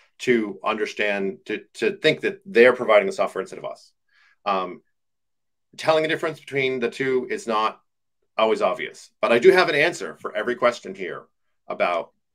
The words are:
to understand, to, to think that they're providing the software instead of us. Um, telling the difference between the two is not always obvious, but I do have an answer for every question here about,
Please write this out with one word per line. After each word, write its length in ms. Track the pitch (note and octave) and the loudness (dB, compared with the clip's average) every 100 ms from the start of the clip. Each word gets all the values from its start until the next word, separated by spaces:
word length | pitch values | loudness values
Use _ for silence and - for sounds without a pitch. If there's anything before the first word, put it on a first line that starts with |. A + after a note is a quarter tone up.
| _ - | _ -6
to 380 | - A#2+ G#2+ G2 | 0 0 0 -4
understand, 720 | G#2 G#2+ G#2 - G#2 G2+ G2 - | -4 -4 -4 -2 -2 -2 -4 -6
to, 180 | - G#2+ - | -8 -10 -10
to 220 | - A2 - | -4 -2 0
think 220 | D#3 - | 0 0
that 180 | G#2+ - G2 | -2 -6 0
they're 280 | G2+ B2 | 6 6
providing 320 | A#2+ A2 G#2 G2 | 6 4 4 4
the 60 | |
software 300 | F#2+ F#2+ F#2 | 0 -4 -4
instead 160 | F#2 - | -10 -10
of 60 | - | -12
us. 260 | - _ _ _ _ _ _ G2+ | -14 _ _ _ _ _ _ -4
Um, 360 | F#2+ F2+ D#2+ _ _ _ _ _ _ _ _ _ - | -4 -4 -10 _ _ _ _ _ _ _ _ _ -4
telling 240 | D#3 D#3+ | 0 2
the 60 | D#3 | 0
difference 300 | D#3 E3 D3+ | -2 -4 -8
between 420 | - C#3 C3 C3 | -8 -4 -2 -2
the 100 | A#2 | -4
two 360 | - C3+ B2+ A2+ | -4 -2 -2 -2
is 160 | G#2+ - | -6 -4
not 340 | G#2+ G#2+ - _ _ _ _ _ - | -2 -2 -4 _ _ _ _ _ -2
always 240 | A2 G2+ | 0 2
obvious, 480 | G2 F2+ C2+ - - _ | 0 -2 -8 -12 -20 _
but 100 | A2 | 2
I 60 | A#2+ | 6
do 120 | F3+ | 6
have 200 | F3+ E3 | 6 4
an 40 | |
answer 420 | D3 E3 F3+ F2 D2+ | 2 0 -2 -10 -12
for 160 | - G#2 | -10 -6
every 180 | G#2+ | -4
question 400 | A#2+ B2 - F#2+ | 0 0 0 -6
here 300 | F#2+ F2 C2+ - _ _ _ - | -10 -10 -12 -16 _ _ _ -12
about, 460 | F#2+ F#2 E2+ - _ _ | -2 0 -2 -6 _ _